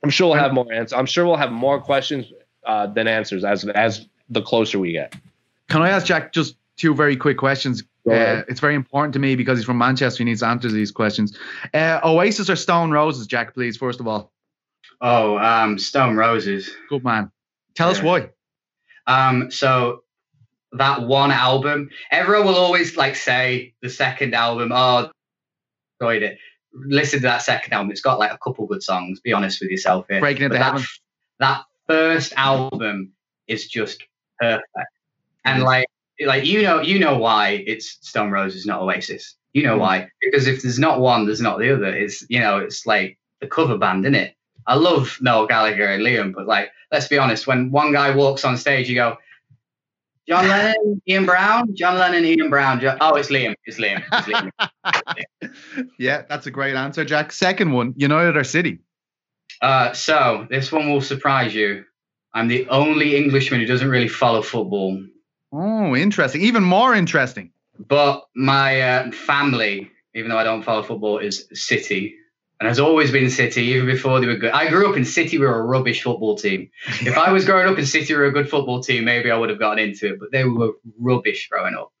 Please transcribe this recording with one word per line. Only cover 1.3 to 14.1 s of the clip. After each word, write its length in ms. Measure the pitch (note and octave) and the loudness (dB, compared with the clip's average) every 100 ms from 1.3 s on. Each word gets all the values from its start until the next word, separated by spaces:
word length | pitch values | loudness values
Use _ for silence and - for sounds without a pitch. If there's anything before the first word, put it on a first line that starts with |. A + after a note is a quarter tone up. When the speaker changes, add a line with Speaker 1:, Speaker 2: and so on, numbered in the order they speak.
| E3 | 2
Speaker 1:
have 160 | C#3 | 0
more 280 | A#2 C3 C#3 | -2 -2 -2
questions, 460 | C3 C#3 C3+ C#3+ A#2 - _ _ - | 0 -2 -2 -8 -10 -18 _ _ -4
uh, 200 | G#2+ G2+ | -2 -2
than 220 | G#2 A2+ | -2 0
answers 360 | A2 G#2 G2 | -2 -2 -4
as, 200 | G2+ G2+ | -2 -2
as 420 | G2+ G#2 A2+ G#2 - _ _ | -2 0 0 -2 -12 _ _
the 140 | A#2 | -6
closer 360 | - A#2 G#2+ G2+ | 0 0 0 0
we 140 | F2+ | -2
get. 220 | E2 C#2 - _ _ _ _ _ | -4 -8 -14 _ _ _ _ _
Speaker 2:
Can 120 | D#3 | 2
I 60 | E3+ | 2
ask 140 | G3 F3+ | 2 0
Jack 260 | E3 D#3+ | -2 0
just 220 | E3 C#3+ - _ - | -2 -4 -6 _ -2
two 180 | E3 | 0
very 220 | C#3+ D3 C3+ | 2 2 2
quick 220 | D3 C#3 | 0 0
questions? 440 | C3+ C3+ C3+ A2+ - _ | 0 0 -2 -6 -8 _
Speaker 1:
Go 80 | - | 2
ahead. 260 | A2+ A2+ A2+ | 2 4 0
Speaker 2:
Uh, 40 | - | -4
it's 120 | B2+ | -2
very 140 | D3 | 0
important 400 | D3 C3 C#3 D3+ | 0 -2 -2 -2
to 40 | C#3 | 0
me 180 | C#3 C3 | 0 0
because 220 | B2 B2+ | 0 -2
he's 60 | |
from 140 | A2+ A#2+ | 0 2
Manchester. 400 | A#2+ C3 C3 A2+ | 2 2 0 0
He 60 | |
needs 160 | A#2+ A2 | -2 0
to 60 | A2+ | -2
answer 220 | A#2+ A#2+ | -2 -2
these 200 | G#2+ G2+ | -2 -2
questions. 440 | - G#2+ G2+ G#2 - - - - | 0 -2 0 -4 -4 -16 -14 -6
Uh, 280 | D3 D#3+ D#3+ | -2 0 2
Oasis 460 | D#3+ D#3+ F#3+ G#3+ G3 | 2 4 4 0 -2
or 60 | F#3 | -2
Stone 340 | - E3+ E3 | 2 0 2
Roses, 360 | D3 D3+ C3+ G#2+ | 2 2 -2 -6
Jack, 280 | B2 A2+ | -6 -6
please, 220 | - B2 A2+ | -6 -6 -4
first 220 | B2+ B2 | -6 -6
of 60 | |
all? 240 | A#2 | -4